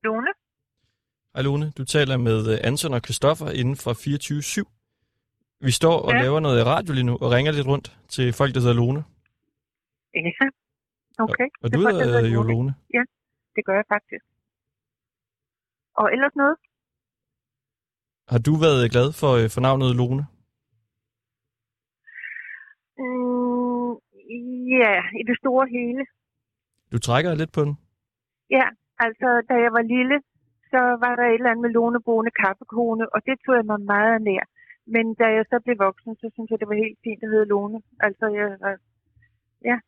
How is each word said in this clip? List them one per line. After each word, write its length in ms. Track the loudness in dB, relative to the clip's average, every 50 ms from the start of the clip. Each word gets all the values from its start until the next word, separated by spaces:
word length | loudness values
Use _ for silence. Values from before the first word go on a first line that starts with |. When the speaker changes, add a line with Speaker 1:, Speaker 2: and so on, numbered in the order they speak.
| -4
Speaker 1:
Lone? 260 | -4 -4 -2 -4 -6 -6 _ _ _ _ _ _ _ _ _ _ _ _ _ _ _ _ _ _ _ _
Speaker 2:
Hej 80 | -4 -2
Lone, 240 | -2 0 -2 -4 -4 -6 -8
du 60 | -8
taler 320 | -2 2 2 2 2 2 0 2 2
med, 100 | 2 2 2 0 -2
øh, 60 | 0 0 -2
Anton 260 | -2 -2 -2 -2 -2
og 60 | -4 -4
Christoffer 420 | -4 -6 0 2 2 2 0 -4 -6 -4 -2
inden 160 | -2 -2 -2 -4 -4
for 80 | -6 -6 -4 -4
fireogtyve 380 | -4 -4 -4 -4 -6 -6 -6 -6
syv. 240 | -4 -4 -6 -6 _ _ _ _ _ _ _ _ _ _ _ _ _ _ _ _ _ _ _
Vi 100 | -2 -2 0 2
står 160 | 4 4 4 4 2
og 60 | 2 2
Speaker 1:
Ja. 100 | 2 2
Speaker 2:
laver 180 | 2 2 2
noget 260 | 2 4 4 4 4
radio 260 | 4 2 0 0 -2 -2
lige 140 | 0 0 0
nu 40 | 0 0 0
og 40 | 2 2
ringer 160 | 2 2 2 0
lidt 140 | -2 0 0 -2
rundt 140 | -2 -4 -10 _ _ _ _ -4
til 120 | -2 0 0 2 0
folk, 120 | 0 0 2
der 60 | 2 2
hedder 140 | 2 4 4 2
Lone. 200 | 0 0 -4 -6 _ _ _ _ _ _ _ _ _ _ _ _ _ _ _ _ _ _ _ _ _ _
Speaker 1:
Ja, 320 | -6 -6 -6 -2 -2 -2 -2 -2 _ _ _ _ _ _ _ _ _ _ _ _ -4 -2
okay. 240 | -2 0 -2 -4 -4 _
Speaker 2:
Og, 60 | -6 -6
og 40 | -2
Speaker 1:
Det 40 | 0
Speaker 2:
du 60 | 2
Speaker 1:
er 40 | 2
folk, 80 | 2 2 2
der 60 | 0
Speaker 2:
hedder 160 | 2 2 2
Speaker 1:
hedder 140 | 2 2 2
Speaker 2:
jo 60 | 0 0
Speaker 1:
Lone. 100 | 0 0
Speaker 2:
Lone. 220 | 0 0 -2 -4 _ _ _ -4
Speaker 1:
Ja, 80 | -4 -4 -4 _ _ _ _ _ _ _ _ _
det 80 | -6 -4
gør 80 | -2 -2
jeg 100 | -2 0 _
faktisk. 360 | -4 -6 _ _ -18 -18 _ _ _ _ _ _ _ _ _ _ _ _ _ _ _ _ _ _ _ _ _ _ _ _ _ _ _ _ _ _ _ _ _ _ _ 0
Og 120 | 0 0 2
ellers 220 | 0 -2 -2 _
noget? 200 | 0 0 0 0 -2 _ _ _ _ _ _ _ _ _ _ _ _ _ _ _ _ _ _ _ _ _ _ _ _ _ _ _ _ _ _ _ _ _ _
Speaker 2:
Har 100 | 0 0
du 140 | 2 2 2 4 4
været 240 | 4 4 4 2 2
glad 180 | 4 2 2 2 0 0
for, 100 | 2 2 4 4
øh, 100 | 2 2 0
for 60 | 0
navnet 360 | 2 2 2 2 2 0 2
Lone? 300 | 2 0 0 0 -4 -4 -8 _ _ _ _ _ _ _ _ _ _ _ _ _ _ _ _ _ _ _ _ _ _ _ _ _ _ _ _ _ _ _ _ _ _ _ -20 -20 -18 -16 -16 -16 -16 -18 -18 -20 -20 -20 -20 -20 _ _ _ _ -12
Speaker 1:
Mm, 920 | -10 -8 -6 -4 -4 -2 -2 -2 -2 -2 -2 -2 -2 -2 -2 -4 -4 -6 -8 -10 _ _ _ -20 _ -16 -14 -14 -12 -10 -10 -8 -4 0 4 4
ja, 140 | 4 4 4 0 -2 -4 -8 -8
i 20 | -4 -4
det 80 | -4 -2 0
store 220 | 0 2 2 2 0 -2
hele. 280 | -6 -4 -4 -4 -6 -8 -10 _ _ _ _ _ _ _ _ _ _ _ _ _ _ _ _ -4
Speaker 2:
Du 60 | -4
trækker 360 | -2 0 0 0 2 0 -2
lidt 180 | -2 -4 -4 -2
på 80 | -2 -2
den? 80 | -2 -2 -8 _ _ _ _ _ _ _ _ _ _ _ _ _ _
Speaker 1:
Ja, 160 | 0 2 2 0 -2 _ _ _ _ -4 -4
altså, 220 | -4 -2 _ 0 2 2 2 2 _
da 60 | 2 2 2
jeg 80 | 2 2 0
var 60 | 0 2 0
lille, 220 | 0 2 2 0 -2 -2 _ _ _ _ _ _ _ _ _ 0
så 80 | 2 2 2 2 0 0
var 100 | -2 0
der 80 | 2 2
et 80 | 2 2
eller 160 | 2 2 0
andet 120 | 0 2 -2
med 40 | 0 2
Lone 240 | 2 2 2 0 -2 0
Bone 240 | 0 0 0 0 0 _ 0 0
kaffekone, 600 | 0 -2 _ -12 _ -4 -2 0 0 0 -2 -4 -2 -4
og 40 | -4 -2
det 80 | -2 -6 -6 _
tog 100 | 2 2
jeg 80 | 2 2 0 -4
mig 80 | -4
meget 420 | -2 0 0 2 4 2 2 2 0
nær. 220 | 0 -2 -2 -4 _ _ _ -20 _ -20 _ _ -2 -2
Men 200 | 0 0 0 0
da 120 | 2 2 2 4
jeg 80 | 2 0 _
så 60 | -2 -2 0
blev 120 | -2 0 2
voksen, 380 | 0 0 0 _ _ -16 -14
så 100 | _ -12 -14 _
synes 160 | -10 -6 -6
jeg, 80 | -4 -4
det 80 | -4 -4
var 60 | -2 -2 -2
helt 140 | -4 -4 _ _
fint 180 | -10 -10 -8 -6
at 60 | 0 2
hedde 140 | 2 2 2 0
Lone. 260 | -2 -2 -4 -8 -10 -14 _ _ _ -2
Altså, 180 | -2 -2 _ -4 -4 -2 -2
jeg, 100 | -2 -4 -4 -6 -6 -8 -8 -8 _ _ _ _ _ _ _ _ _ _ _ _ _ _ _ _ -4 -2
ja. 60 | -2 -2 _